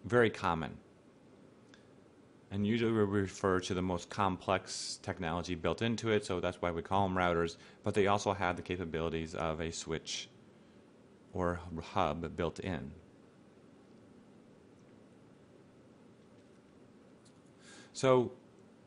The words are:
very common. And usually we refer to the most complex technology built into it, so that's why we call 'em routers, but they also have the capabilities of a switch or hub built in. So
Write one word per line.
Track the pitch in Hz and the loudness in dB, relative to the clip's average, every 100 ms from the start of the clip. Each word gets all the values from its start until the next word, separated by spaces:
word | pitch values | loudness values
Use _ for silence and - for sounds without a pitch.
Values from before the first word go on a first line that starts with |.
| 95 | 0
very | 123 113 | 4 4
common. | - 95 82 73 - - - - - - - - - - - - - - - - - - | 2 0 0 -4 -10 -20 -20 -20 -20 -20 -20 -20 -20 -20 -20 -20 -20 -20 -20 -20 -20 -8
And | 101 104 | -2 2
usually | 117 117 | 2 4
we | 113 | 4
refer | 101 101 92 - 98 92 | 4 2 0 2 2 4
to | - | 2
the | 90 | 0
most | 92 87 - | 0 -2 -4
complex | - 98 90 - 95 - - - - | 0 0 0 0 0 0 -10 -8 -8
technology | - - 82 87 85 87 | -8 -4 -2 -2 -2 -2
built | 85 82 | 0 0
into | 117 110 113 | -2 -2 0
it, | 104 104 | 0 0
so | 90 | -2
that's | 87 - | -2 -2
why | 87 | -2
we | 82 | -2
call | - 98 98 | 0 0 2
'em | 92 | 4
routers, | 90 85 82 - - - | 4 4 2 -4 -18 -8
but | 107 | -2
they | 104 98 | 2 4
also | 101 - | 4 2
have | 95 90 87 | 0 0 -2
the | |
capabilities | - 92 82 80 82 82 80 - | -4 -4 -4 -2 -2 -2 -4 -2
of | 80 78 | -2 -2
a | 82 | -4
switch | - - 78 - - - - - - - - - - - - - | -6 -6 -6 -6 -8 -10 -18 -20 -20 -20 -20 -20 -20 -20 -20 -12
or | 90 87 85 87 82 | -2 -2 -2 -6 -10
hub | - 98 82 78 82 80 | -6 -2 0 -2 -6 -4
built | 82 - | -4 -4
in. | 95 80 67 82 - - - - - - - - - - - - - - - - - - - - - - - - - - - - - - - - - - - - - - - - - - - - - - - - - | -6 -6 -8 -14 -20 -20 -20 -20 -20 -20 -20 -20 -20 -20 -20 -20 -20 -20 -20 -20 -20 -20 -20 -20 -20 -20 -20 -20 -20 -20 -20 -20 -20 -20 -20 -20 -20 -20 -20 -20 -20 -20 -20 -20 -20 -20 -20 -20 -20 -20 -20 -20 -18
So | - 135 127 117 - - - - - | 0 4 6 4 -4 -20 -20 -20 -20